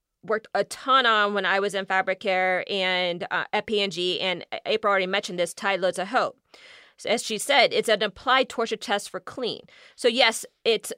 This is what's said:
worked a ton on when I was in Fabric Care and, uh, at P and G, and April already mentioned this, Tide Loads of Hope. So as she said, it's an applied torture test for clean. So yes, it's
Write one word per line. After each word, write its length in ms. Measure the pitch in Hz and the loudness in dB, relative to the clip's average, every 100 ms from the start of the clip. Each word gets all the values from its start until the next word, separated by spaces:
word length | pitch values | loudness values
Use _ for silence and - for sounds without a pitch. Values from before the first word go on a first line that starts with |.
| _ _ 170 | _ _ -4
worked 220 | 220 - | -4 -2
a 120 | 202 208 | -2 -2
ton 400 | - 262 262 240 | -4 2 4 6
on 280 | 214 208 | 4 2
when 120 | 208 185 | 2 2
I 160 | 196 | 2
was 120 | 202 | 0
in 120 | 190 190 | -2 0
Fabric 340 | 190 190 190 | 0 0 -2
Care 500 | 208 185 185 180 - | 0 2 2 0 0
and, 560 | 196 185 185 180 175 180 | -2 0 0 0 -2 -4
uh, 140 | 180 - | -4 -2
at 140 | 214 208 | -4 -2
P 140 | 208 | -2
and 80 | 196 | -2
G, 300 | 170 180 175 | -2 -2 -2
and 260 | 185 180 - - - | -2 -4 -8 -8 -2
April 260 | 214 214 | 0 2
already 160 | 196 185 | 0 0
mentioned 320 | 196 208 180 | -2 -4 -4
this, 140 | 175 | -4
Tide 260 | - 208 190 | -2 -2 0
Loads 180 | 185 180 | 0 -2
of 120 | 185 | -2
Hope. 280 | 240 175 - _ - - - - - | -2 -2 -6 _ -20 -20 -20 -20 -10
So 120 | - | -2
as 140 | 240 | -2
she 140 | - 214 | -2 -4
said, 360 | - 277 196 | 2 4 4
it's 160 | 185 214 | 4 2
an 140 | 214 | 0
applied 460 | 214 - 262 262 254 | 0 -4 0 2 2
torture 260 | - 226 220 | -4 -4 -4
test 340 | - 208 - | -2 -4 -4
for 100 | 185 | -12
clean. 420 | - - 226 131 - - - - | -12 -8 -8 -8 -14 -20 -20 -2
So 120 | 240 | 2
yes, 380 | 233 240 330 - _ 226 | 4 4 2 -6 _ 0
it's 260 | 214 - | 0 -2